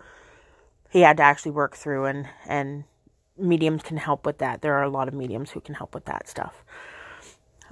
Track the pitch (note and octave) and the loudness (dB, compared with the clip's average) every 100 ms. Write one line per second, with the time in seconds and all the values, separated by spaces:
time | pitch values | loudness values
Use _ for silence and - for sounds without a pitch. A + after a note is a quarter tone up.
0 | - - - - _ _ _ _ _ F3+ | -14 -20 -20 -20 _ _ _ _ _ 6
1 | E3 D3+ C#3+ C#3+ D#3 D3 C#3 - D3+ C3+ | 8 10 6 6 0 -2 -4 -4 -4 -2
2 | C3+ C#3 C#3 - - D3 C#3 C#3+ D3 _ | -2 -4 -8 -12 -6 -4 -4 -8 -14 _
3 | _ _ _ - F3+ E3 D#3 D#3 - D#3+ | _ _ _ -4 2 2 2 -2 -4 -6
4 | D#3 C#3+ - D3 C3+ A#2+ D3+ C#3 C#3+ C3+ | -2 -2 -2 -2 -4 -2 0 2 0 -2
5 | C3 C#3 B2+ A2 C#3+ - - D3 - - | -4 -6 -8 -8 -8 -12 -12 -14 -12 -14
6 | - - - - - - - - - - | -10 -10 -10 -12 -12 -14 -20 -20 -20 -20
7 | - - - - _ _ - | -20 -20 -20 -20 _ _ 2